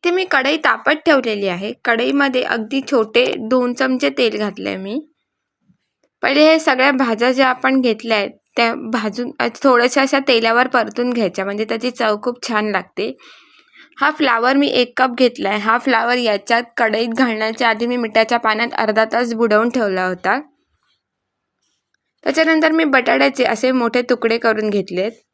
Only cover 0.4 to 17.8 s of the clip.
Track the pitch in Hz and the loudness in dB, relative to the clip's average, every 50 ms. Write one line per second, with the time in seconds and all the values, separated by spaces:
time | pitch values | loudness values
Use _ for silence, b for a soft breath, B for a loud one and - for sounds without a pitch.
0.4 | 254 277 311 311 - 262 226 226 - - 311 302 _ 339 302 269 254 233 214 208 | 0 0 -2 0 0 -2 -2 0 0 -2 -2 0 _ 2 2 2 2 0 -4 -2
1.4 | 196 190 175 180 196 214 247 _ _ 240 233 226 247 262 277 285 285 269 254 247 | -2 -4 -4 -4 -8 -10 -10 _ _ -2 0 0 0 0 0 2 0 2 0 -2
2.4 | - - - 226 220 220 269 269 269 - 285 240 220 214 - 233 254 - - - | -2 -2 -4 -4 -4 -4 -4 -4 -2 0 0 0 0 2 2 0 2 2 -2 -6
3.4 | 220 220 254 254 247 247 240 - 269 262 262 247 285 277 269 269 254 226 214 208 | -2 0 0 0 0 0 -2 -2 0 0 0 0 0 -2 0 0 0 0 0 -2
4.4 | 214 202 190 196 190 202 196 190 190 196 220 294 302 _ _ _ _ _ _ _ | -4 -6 -6 -6 -8 -8 -8 -6 -8 -8 -8 -8 -8 _ _ _ _ _ _ _
5.4 | _ _ _ _ _ _ _ _ _ _ _ _ _ _ _ _ - 247 277 294 | _ _ _ _ _ _ _ _ _ _ _ _ _ _ _ _ -2 0 4 6
6.4 | 302 311 320 320 320 330 262 254 254 285 277 254 269 233 226 214 233 254 254 262 | 6 6 6 4 2 0 2 2 2 2 2 2 0 0 0 0 0 0 2 2
7.4 | 269 254 254 262 - 262 262 269 247 240 220 220 - 226 220 208 196 - - _ | 2 0 0 0 0 0 2 2 2 0 -2 -2 -2 -2 -2 0 -2 -4 -8 _
8.4 | _ _ _ - 233 233 226 - 240 220 226 226 214 214 202 - 247 254 - - | _ _ _ 0 0 0 0 -4 -6 -4 -4 -4 -4 -4 -6 -6 -8 -10 -6 -4
9.4 | - 233 233 - - 277 254 240 240 247 - 285 269 269 - 269 269 277 247 226 | -4 -4 -4 0 2 4 4 4 4 2 2 0 0 2 0 0 2 2 2 2
10.4 | 226 226 226 240 254 254 - 247 220 214 202 - 240 247 240 233 214 175 175 - | 2 2 2 2 0 2 0 0 0 0 -4 -4 -4 -2 0 -2 -2 -2 -2 -4
11.4 | 190 196 202 208 214 214 226 220 240 254 247 - 233 214 208 208 214 254 240 247 | -6 -6 -4 -6 -4 -4 -4 -4 -4 -6 -4 -2 -2 -2 -2 -2 -4 -6 -6 -6
12.4 | - - 233 214 214 214 202 185 180 - _ - 202 247 269 b b b b b | -8 -4 -2 -2 -2 -2 -4 -4 -6 -6 _ -6 -6 -6 -8 b b b b b
13.4 | b b b b b b b b b b b - - 294 302 302 302 262 233 226 | b b b b b b b b b b b -2 -2 -2 0 0 0 0 2 2
14.4 | 233 254 269 277 285 277 - 247 247 247 _ - 254 254 240 233 262 240 240 - | 2 2 2 2 2 2 2 0 0 0 _ 0 0 0 4 2 2 2 2 -2
15.4 | 156 190 208 214 202 220 226 240 - 277 240 226 233 240 247 247 247 220 208 202 | -4 -4 -4 -2 0 0 0 0 2 0 0 0 0 0 -2 0 0 0 -2 -2
16.4 | 202 - 233 233 233 233 _ - 240 220 214 220 233 240 226 247 262 240 220 214 | 0 0 0 0 0 -4 _ -2 0 0 0 -2 -2 -4 0 0 0 0 0 -2
17.4 | 220 220 226 - 247 233 220 214 | -4 -4 -2 0 0 0 0 0